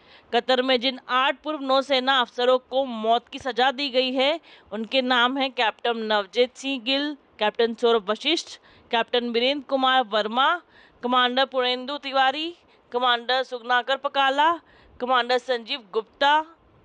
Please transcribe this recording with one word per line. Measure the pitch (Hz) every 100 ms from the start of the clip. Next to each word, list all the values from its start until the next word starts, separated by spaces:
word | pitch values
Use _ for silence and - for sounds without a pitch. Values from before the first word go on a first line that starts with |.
| _ - _
कतर | 233 233 254
में | 262 254
जिन | 262 254 -
आठ | 254 277 277
पूर्व | 294 302
नौसेना | 269 269 262 262 254 269
अफसरों | 233 - 247 254
को | - 262 269
मौत | 226 220 233 -
की | 269
सजा | 269 226 262
दी | 254 285
गई | 240 254
है, | 262 269 320 - - _
उनके | 214 220 269
नाम | 254 247 247 269
हैं | 262
कैप्टन | 247 220 - 240 226
नवजीत | 220 214 190 233 247 -
सिंह | 269 269
गिल, | 220 269 294 285 _ -
कैप्टन | 208 - 233
सौरभ | 226 233 226 185
वशिष्ठ, | 220 285 330 - - _ - -
कैप्टन | 233 226 247 240
वीरेंद्र | 233 254 285 254
कुमार | 269 262 262
वर्मा, | 220 214 208 240 285 339 - - - _
कमांडर | 240 254 247 254 262
पुरेंदु | 262 247 247 254 285
तिवारी, | 277 269 262 294 330 349 _ _ _
कमांडर | 240 254 233 233 254
सुगनाकर | 254 247 233 247 240 269
पकाला, | 277 277 269 277 320 339 - - - -
कमांडर | 247 254 240 247
संजीव | - 240 220 277 202
गुप्ता, | 202 214 - 285 302 320 - _ _